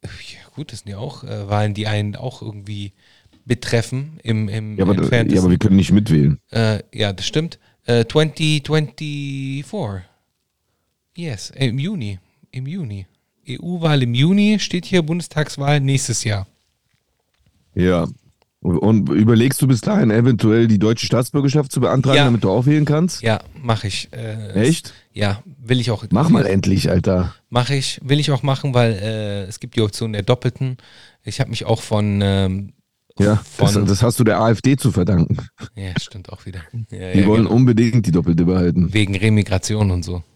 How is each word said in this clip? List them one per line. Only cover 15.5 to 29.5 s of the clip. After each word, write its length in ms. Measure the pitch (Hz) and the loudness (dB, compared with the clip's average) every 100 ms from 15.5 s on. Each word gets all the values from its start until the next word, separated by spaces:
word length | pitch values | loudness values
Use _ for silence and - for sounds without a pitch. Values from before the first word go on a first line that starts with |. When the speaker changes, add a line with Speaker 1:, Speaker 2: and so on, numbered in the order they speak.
| - 139 147 | -2 0 2
Speaker 1:
nächstes 420 | 135 135 - 113 | 2 0 0 -4
Jahr. 240 | 117 104 95 _ _ _ _ _ _ _ _ _ _ _ _ | -2 -4 -6 _ _ _ _ _ _ _ _ _ _ _ _
Speaker 2:
Ja. 320 | - 92 90 82 - _ _ _ _ | -2 2 2 0 -8 _ _ _ _
Und 500 | - 85 101 110 80 | -2 0 4 2 2
überlegst 500 | 71 110 113 127 131 | 2 4 6 4 2
du 60 | 135 | 2
bis 160 | 127 | 2
dahin 280 | - 208 117 | 2 2 4
eventuell 560 | 107 120 113 110 110 117 | 4 4 4 4 4 4
die 120 | 107 | 4
deutsche 260 | 104 117 | 2 0
Staatsbürgerschaft 680 | - 139 127 147 139 143 139 | 0 -2 0 0 0 0 0
zu 100 | - | 0
beantragen, 360 | 120 131 139 139 | 0 2 2 4
Speaker 1:
Ja. 80 | |
Speaker 2:
damit 200 | 143 117 | 4 2
du 60 | 98 | 2
auch 140 | 101 | 2
wählen 220 | 123 151 147 | 2 2 2
kannst? 340 | 147 180 - | 0 0 -2
Speaker 1:
Ja, 220 | 113 110 - - | -2 -2 -4 -16
mach 220 | 123 110 | -4 -2
ich. 240 | 101 - - | -2 -8 -10
Äh, 420 | - 113 110 107 | -12 -12 -10 -6
Speaker 2:
Echt? 400 | - 117 165 - - _ | 0 2 0 -4 -20 _
Speaker 1:
ja, 300 | - 104 101 | -4 -2 -2
will 360 | - - 117 127 | -8 -20 -2 0
ich 100 | 117 | 0
auch. 120 | 107 107 | -4 0
Speaker 2:
Mach 180 | 104 165 | 0 4
mal 160 | - 98 | 4 4
endlich, 420 | 98 95 95 85 | 2 2 0 2
Alter. 440 | 87 85 92 90 - _ | 0 2 0 -2 -6 _
Speaker 1:
Mach 180 | 123 120 | -2 0
ich, 320 | 139 131 - | -2 -4 -8
will 160 | 131 143 | -2 -2
ich 120 | 147 | 0
auch 120 | 139 | -2
machen, 300 | 143 135 143 | -2 -2 0
weil, 200 | 123 120 | 2 2
äh, 480 | 104 107 110 107 101 | 0 -4 -6 -6 -6
es 180 | 95 | -8